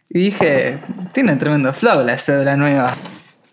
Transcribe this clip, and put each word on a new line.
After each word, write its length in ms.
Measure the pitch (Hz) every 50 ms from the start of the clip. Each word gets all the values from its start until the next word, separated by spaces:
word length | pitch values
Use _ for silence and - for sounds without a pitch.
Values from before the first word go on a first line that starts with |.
| _ _
Y 100 | - 175 185
dije, 540 | 202 196 - 196 156 143 131 127 127 131 147 - - - - 185 -
"Tiene 240 | - 262 269 202 147
tremendo 360 | 131 - 147 151 147 135 131
flow 320 | 135 - 220 240 202 147 123
la 120 | 117 123 123
cédula 380 | - - 143 139 135 139 139
nueva". 380 | 143 143 147 143 139 127 127 127 - - - - - - - _ _ _ _